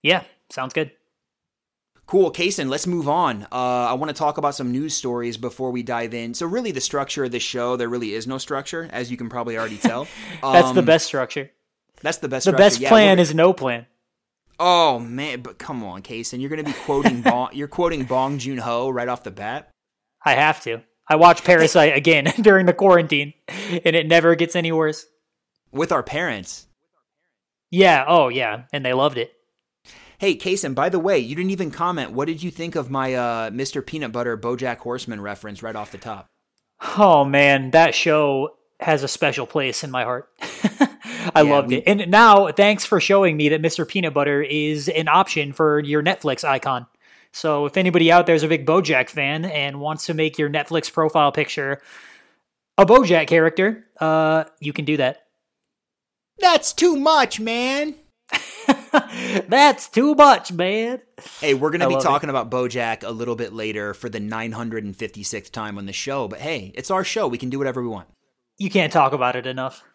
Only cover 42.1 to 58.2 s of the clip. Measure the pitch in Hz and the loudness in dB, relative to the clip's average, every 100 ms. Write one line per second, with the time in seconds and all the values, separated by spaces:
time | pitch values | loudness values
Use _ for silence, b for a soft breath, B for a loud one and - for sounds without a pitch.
42.1 | 202 233 202 185 151 202 208 - 196 - | 6 8 8 6 4 2 2 0 0 4
43.1 | 196 190 151 147 156 160 - 156 - 160 | 4 4 2 0 2 -2 -4 -6 -4 -2
44.1 | 139 143 143 143 151 151 151 143 156 156 | -2 0 -2 -2 -2 -2 -4 -2 -2 4
45.1 | 160 - 160 143 139 156 147 143 151 151 | 4 4 -2 -6 0 2 2 0 0 0
46.1 | 190 151 131 151 135 139 123 120 _ b | -2 -4 -4 -2 -2 -2 -6 -8 _ b
47.1 | b b - 160 147 147 190 185 175 165 | b b -6 -2 -2 -2 0 2 4 6
48.1 | 175 175 165 151 156 139 170 156 135 127 | 6 6 2 2 0 2 0 2 -2 -2
49.1 | 151 139 156 180 151 139 139 147 156 - | -4 -4 -4 -6 -6 -6 -6 -8 -8 -6
50.1 | 156 156 151 147 151 147 165 - - 156 | -2 -2 -2 -2 -2 -2 -4 -4 -2 0
51.1 | 160 143 143 143 - 139 139 b b b | 2 2 0 -4 -6 -6 -8 b b b
52.1 | b b b _ _ _ - 190 247 208 | b b b _ _ _ 4 8 8 6
53.1 | 170 151 170 160 160 190 220 _ _ 160 | 2 4 4 4 2 -2 -2 _ _ 0
54.1 | 160 156 160 156 _ 147 147 143 151 127 | 2 2 0 -2 _ -10 -6 -4 0 0
55.1 | 135 _ _ _ _ _ _ _ _ _ | -2 _ _ _ _ _ _ _ _ _
56.1 | _ _ _ 359 330 - - 359 294 285 | _ _ _ 4 4 0 0 2 2 2
57.1 | 311 254 - 220 233 254 277 302 294 _ | 4 2 -2 -6 -4 -4 -4 -6 -10 _
58.1 | _ | _